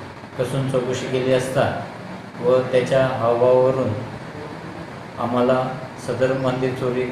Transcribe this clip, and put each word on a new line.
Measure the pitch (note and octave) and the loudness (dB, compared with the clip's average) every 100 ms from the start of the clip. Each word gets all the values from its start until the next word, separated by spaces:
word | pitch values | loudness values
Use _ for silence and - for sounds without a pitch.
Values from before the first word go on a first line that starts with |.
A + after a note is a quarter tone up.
| - - - - | -14 -16 -12 -6
कसून | A#2+ C3+ C3 | -2 -2 0
चौकशी | C3 B2 B2+ - | 0 0 -2 -2
केली | B2+ B2+ | 0 2
असता | C3 - C#3 G#2 - - - - - - - | 2 2 0 0 -2 -8 -12 -12 -14 -14 -2
व | A#2+ B2+ | 4 4
त्याच्या | B2+ B2+ B2 C3+ C3 | 4 2 4 4 2
हावभावावरून | A#2 A#2 A#2+ B2+ B2+ B2+ C3 A2+ G#2 - - - - - - - - - - - - | 2 2 4 6 6 6 4 0 -2 -6 -12 -12 -12 -12 -12 -12 -12 -14 -14 -14 -6
आम्हाला | A#2+ B2 B2 B2+ C3 - - - - | -2 2 4 4 0 -6 -10 -10 -6
सदर | A2+ C3 | 0 2
मंदिर | C3+ C3 B2 B2+ | 2 0 0 -2
चोरी | - B2+ B2 B2 | 0 -2 0 -2